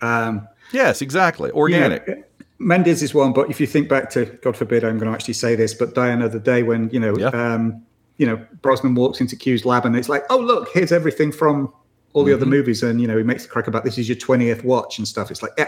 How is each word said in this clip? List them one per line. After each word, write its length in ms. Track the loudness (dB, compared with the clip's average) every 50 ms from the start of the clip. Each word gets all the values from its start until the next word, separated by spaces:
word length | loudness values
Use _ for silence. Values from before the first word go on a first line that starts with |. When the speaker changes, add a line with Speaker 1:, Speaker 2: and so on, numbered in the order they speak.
Speaker 1:
Um, 480 | -2 0 0 0 0 -2 -4 -6 -8 -12 _ _ _ -6 -2
Speaker 2:
Yes, 280 | 0 2 2 2 0
exactly. 520 | -4 -4 0 2 2 2 0 -2 -6 -4 0
Organic. 500 | 2 2 4 4 4 4 2 0 -2 -4 -8
Speaker 1:
you 60 | -10
know, 60 | -10 -12 _ _ _ -20 _ _ _
Mendes 460 | 0 2 4 4 4 4 2 2 0
is 100 | 0 2
one, 180 | 2 2 4 4
but 160 | 2 0 0
if 100 | 0 -2
you 80 | -2 0
think 200 | 0 0 0 2
back 220 | 0 0 0 -2
to, 140 | -2 -2 -2 -2 -6 -4 -4
God 140 | -4 -2
forbid 260 | -2 -2 0 0 0 0
I'm 160 | 0 -2 -2
gonna 140 | -2 -4 -4
actually 220 | -6 -6 -8 -6
say 200 | -4 -2 0 2
this, 200 | 2 0 0 0
but 200 | -2 -4 -2 0
Die 140 | 0 0 2
Another 320 | 2 0 0 -2 -2 -2
Day, 240 | 0 2 2 2 2
when, 260 | 2 0 0 0 -2
you 80 | -2 -2
know, 180 | 0 0 0
Speaker 2:
Yeah. 120 | 0 0 0
Speaker 1:
um, 540 | 0 0 -2 0 0 0 -2 -4 -4 -8 -14 _ _ _ _ _ _
you 100 | -2 0
know, 180 | 0 0 -4 -8 -14 -20 -4 0
Brosnan 340 | 0 0 2 2 0 2
walks 240 | 2 2 0 0 -2
into 160 | -4 -4 -4
Q's 280 | -6 -2 -2 -2 0 2
lab 220 | 2 0 2 2
and 80 | 2 0
it's 140 | 0 0 -2
like, 160 | -2 -4 -2 0
"Oh, 100 | 0 0
look, 320 | 2 2 0 0 -2 -2 0
here's 160 | 0 2 2
everything 400 | 2 2 2 0 0 0 -2 -2
from 420 | 0 0 0 2 2 0 -2 -4 -8 _ _ _ _ _ _ _ _
all 100 | 2 4
the 80 | 4 4
other 100 | 2 2
Speaker 2:
Mm-hmm. 40 | 2
Speaker 1:
movies." 320 | 2 2 2 2 0 0 0
And, 180 | 0 0 0
you 60 | 0
know, 100 | 0 0
he 60 | 0 0
makes 220 | 0 -2 -4 -6
the 40 | -6
crack 200 | -6 -4 -4 -2
about, 160 | -4 -2 -4
"This 120 | -4 -4
is 120 | -4 -4 -4
your 80 | -4 -4
twentieth 460 | 0 0 2 2 2 2 0 -2 0
watch" 340 | 0 0 0 0 -4 -8 -8
and 80 | -8
stuff. 240 | -8 -6 -8 -8 -8
It's 120 | -10 -10 -10
like, 100 | -8 -4
"Yeah, 100 | -4 -2